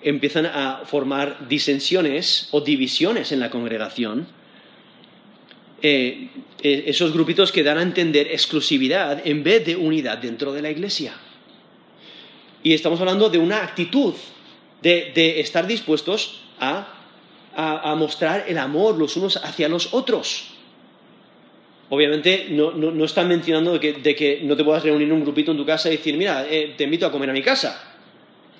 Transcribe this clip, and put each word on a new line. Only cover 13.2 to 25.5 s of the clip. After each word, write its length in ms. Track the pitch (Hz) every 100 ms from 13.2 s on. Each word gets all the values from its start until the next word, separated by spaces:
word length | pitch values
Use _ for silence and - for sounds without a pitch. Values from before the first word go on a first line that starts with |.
| 214
de 80 | 170
una 260 | 170 214
actitud 520 | 190 - 170 277 226 - - - - - - -
de, 320 | 170 175 147
de 260 | 135 165 160
estar 260 | 143 170 185
dispuestos 720 | 226 - 151 - 214 - - - -
a, 300 | 135 175 202 - - - - - -
a, 360 | - 156 151 151
a 40 | 156
mostrar 500 | 151 - 160 196 -
el 80 | 165
amor 400 | 131 151 214 170
los 180 | 147 175
unos 180 | 190 -
hacia 320 | - - 151
los 240 | 170 -
otros. 560 | 240 254 190 - - - - - - - - - - - - - - _ _ -
Obviamente 560 | 139 147 151 170 190 165
no, 240 | 147 156
no, 180 | 170 156
no 140 | 160
están 240 | 156 - 175
mencionando 460 | 170 165 156 170
de 60 | 170
que, 120 | 151
de 220 | 147 147
que 260 | 147 147 143
no 120 | 143 147
te 80 |
puedas 180 | 151 156
reunir 260 | 156 147 147
en 40 |
un 120 | 160
grupito 260 | 147 151 151